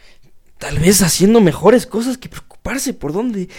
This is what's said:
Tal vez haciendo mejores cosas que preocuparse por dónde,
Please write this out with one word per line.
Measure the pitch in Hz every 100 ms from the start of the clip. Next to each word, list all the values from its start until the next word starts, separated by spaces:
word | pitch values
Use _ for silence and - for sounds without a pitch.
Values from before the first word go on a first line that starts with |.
| - - - - _ -
Tal | - 147
vez | 170 202
haciendo | 180 - 190 233
mejores | 185 139 180 240 -
cosas | 208 240 247
que | -
preocuparse | - - - - 254 262
por | - 143
dónde, | 165 247 208 185